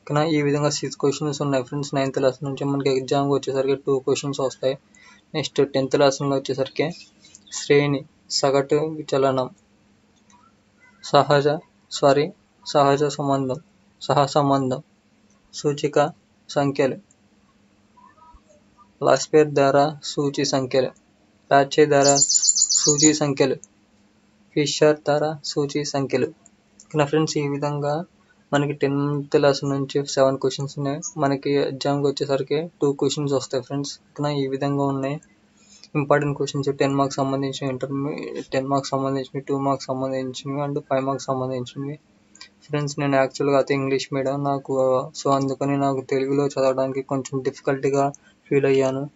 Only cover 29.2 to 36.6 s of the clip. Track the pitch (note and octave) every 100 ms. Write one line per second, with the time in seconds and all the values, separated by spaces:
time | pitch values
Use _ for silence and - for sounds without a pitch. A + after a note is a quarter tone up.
29.2 | C#3+ D3+ D3 C3+ C#3+ C#3 C#3 D3 C#3 -
30.2 | C3+ C3+ C3+ - C#3+ - C#3+ D3 D#3+ -
31.2 | C#3 C#3 C#3+ C#3+ C#3 C3+ C#3+ C#3+ C#3+ C#3
32.2 | C3+ C#3 C3+ D3 E3+ _ C#3+ C#3 C#3+ C3+
33.2 | C#3+ C#3 - C3+ A#2 C#3+ C#3+ - _ -
34.2 | D3 C#3+ C3+ C3+ C#3+ C#3+ C#3 C#3 C3+ D3+
35.2 | _ _ _ _ _ - - D3+ C#3+ D3
36.2 | C#3+ C#3+ C#3 C#3+